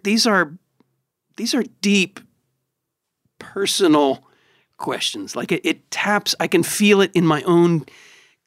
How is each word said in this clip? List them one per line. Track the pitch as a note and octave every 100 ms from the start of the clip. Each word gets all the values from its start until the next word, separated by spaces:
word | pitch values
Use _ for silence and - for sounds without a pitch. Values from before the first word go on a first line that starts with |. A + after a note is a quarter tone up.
these | G3+ A3+ A#3
are, | F#3+ D#3 E3+ _ _ _ _ _ _ _ -
these | A3+
are | C4+ - _
deep, | G#3 G3+ F3 - _ _ _ _ _ _ _ _ _ _ _ -
personal | - - G4 - F3+ D3+ C#3 B2+ _ _ _ _ _ -
questions. | - - - G#2+ - -
Like, | -
it, | E3+
it | D#3+ D#3 -
taps, | - G3 G#3 - -
I | E3+
can | E3+
feel | D3+ - G#3 G3
it | F#3+
in | E3+ E3
my | D3+
own | F3+ E3+ F3 E3 - - - - _ _